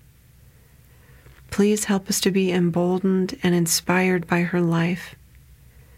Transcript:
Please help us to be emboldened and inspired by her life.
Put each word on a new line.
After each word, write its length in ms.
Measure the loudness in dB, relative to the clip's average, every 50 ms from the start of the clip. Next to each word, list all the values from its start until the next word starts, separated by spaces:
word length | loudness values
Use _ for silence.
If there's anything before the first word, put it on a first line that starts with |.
| -20 -20 -20 -20 -20 -20 -20 -20 -20 -20 -20 -20 -20 -20 -20 -20 -20 -20 -20 -20 -20 -20 -20 -20 -20 -20 -20 -20 -20 -6
Please 360 | -2 0 2 2 2 0 0
help 240 | -2 -2 -2 -2 -4
us 100 | -4 -2
to 100 | 0 0
be 200 | 0 2 0 2
emboldened 880 | 2 2 2 0 0 0 0 0 0 0 0 0 2 0 0 -2 -4 -2
and 140 | 0 0 2
inspired 720 | 2 2 0 -2 -2 0 0 0 2 2 2 0 0 -2
by 140 | -2 -2 -2
her 180 | 0 0 0 0
life. 560 | 0 0 0 0 0 -2 -2 -6 -8 -14 -20 -20 -20 -20 -20 -20 -20 -20 -20 -20 -20 -20 -20 -20 -20 -20 -20